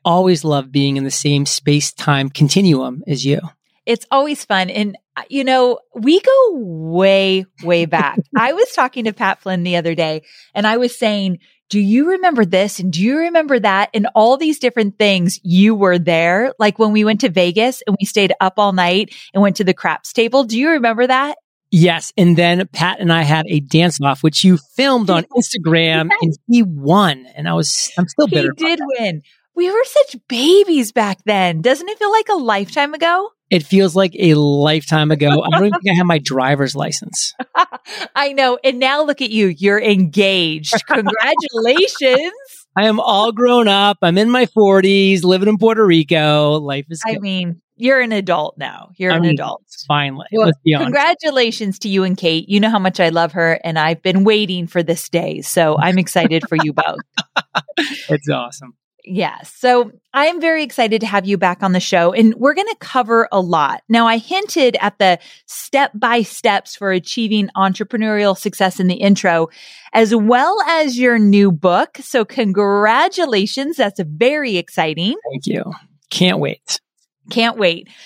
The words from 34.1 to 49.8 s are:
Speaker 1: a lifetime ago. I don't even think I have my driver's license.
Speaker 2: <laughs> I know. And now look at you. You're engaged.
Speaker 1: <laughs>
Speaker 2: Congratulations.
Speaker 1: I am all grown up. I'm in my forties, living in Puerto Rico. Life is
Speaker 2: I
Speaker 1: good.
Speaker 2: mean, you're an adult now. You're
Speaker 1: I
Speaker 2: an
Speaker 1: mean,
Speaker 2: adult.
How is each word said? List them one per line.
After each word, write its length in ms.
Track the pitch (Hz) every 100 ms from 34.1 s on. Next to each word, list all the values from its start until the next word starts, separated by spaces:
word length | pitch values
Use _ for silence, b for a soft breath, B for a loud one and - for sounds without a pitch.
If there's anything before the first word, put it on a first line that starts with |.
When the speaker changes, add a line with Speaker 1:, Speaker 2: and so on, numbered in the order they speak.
| 170
Speaker 1:
a 160 | 175
lifetime 760 | 151 143 143 147 156 - 156 151
ago. 160 | 151 147 147
I 80 | -
don't 160 | - 208
even 140 | -
think 120 | 190
I 40 | 175
have 80 | 180
my 120 | 160
driver's 560 | 143 131 127 143 131
license. 600 | 139 151 151 - - - - - - 359
Speaker 2:
<laughs> 400 | - - 415 370 -
I 160 | 285
know. 260 | 277 262 247
And 160 | 262 254
now 240 | 262 285
look 180 | 302 285
at 80 | 254
you. 160 | 220 196
You're 320 | 147 196 208
engaged. 920 | 220 202 175 190 196 190 165 156 156 226 -
Speaker 1:
<laughs> 20 |
Speaker 2:
Congratulations. 1400 | 277 196 220 247 302 302 233 233 311 392 - 269 254 339 453 539 - _ 190
Speaker 1:
I 100 | 214
am 120 | 214
all 320 | - 202 226
grown 380 | 214 247 247 220
up. 300 | 196 202 202
I'm 160 | 175 180
in 100 | 220
my 160 | 247 240
forties, 760 | 220 202 190 190 196 196 190
living 260 | 180 185 202
in 80 | 208
Puerto 260 | 226 220 208
Rico. 720 | 165 147 165 151 151 147 151
Life 280 | 143 139 147
is 100 | 165
Speaker 2:
I 100 | 220
Speaker 1:
good. 80 | 208
Speaker 2:
mean, 400 | 196 185 175 170 _ -
you're 240 | 247 269
an 120 | 240
adult 440 | 214 185 165 151 -
now. 320 | 135 - - 180
You're 140 | 185
Speaker 1:
I 60 | 170
Speaker 2:
an 60 |
Speaker 1:
mean, 80 | 170
Speaker 2:
adult. 320 | 147 127 - _ -